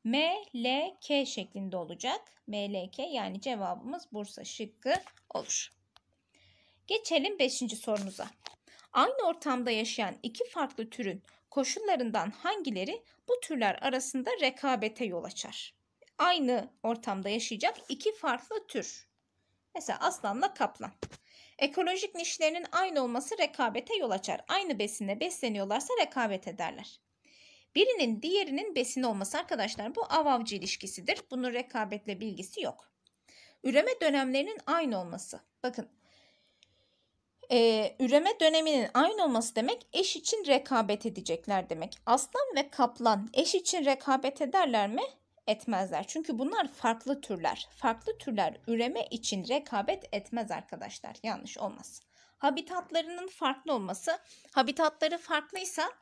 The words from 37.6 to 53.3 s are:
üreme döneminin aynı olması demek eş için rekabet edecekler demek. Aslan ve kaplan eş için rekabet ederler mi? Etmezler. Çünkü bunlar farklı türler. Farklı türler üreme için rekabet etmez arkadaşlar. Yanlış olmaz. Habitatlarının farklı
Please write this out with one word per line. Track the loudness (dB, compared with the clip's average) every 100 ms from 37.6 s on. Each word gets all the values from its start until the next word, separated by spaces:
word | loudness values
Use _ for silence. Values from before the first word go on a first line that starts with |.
| 8 6 2 2
üreme | 6 6 6 6
döneminin | 6 6 4 4 4
aynı | 4 4 4
olması | 2 2 2 0
demek | 0 -2 -2
eş | 0 0 -2
için | -2 0 4
rekabet | 4 4 2 2 0 -2
edecekler | -6 -4 -4 0 -2 0
demek. | -4 -6 -6 4
Aslan | 4 4 -2 0 0
ve | 0
kaplan | 2 2 4 4 4 2
eş | 0 2 2
için | 2 2 2
rekabet | 2 2 2 2 -2
ederler | 2 4 4 4 2
mi? | 0 -4 -8 _ _ -2
Etmezler. | 0 0 0 0 -2 -4
Çünkü | -4 -2 -2
bunlar | 0 0 -2
farklı | 0 0 0 -2 -4
türler. | -4 -2 -2 -2 -6 -2
Farklı | 0 0 -4 -6
türler | -4 0 0 -2 -2
üreme | 0 0 -2 -4
için | -6 -4 -4 -2
rekabet | -2 0 -2 0 -2 -4
etmez | -6 -4 -4 -4
arkadaşlar. | -6 -8 -10 -10 -12 -14 -10
Yanlış | -6 -6 -8 -8
olmaz. | -6 -8 -14 -18 -20 _ _ _
Habitatlarının | 0 0 -2 -6 -2 -2 -2 -4
farklı | -10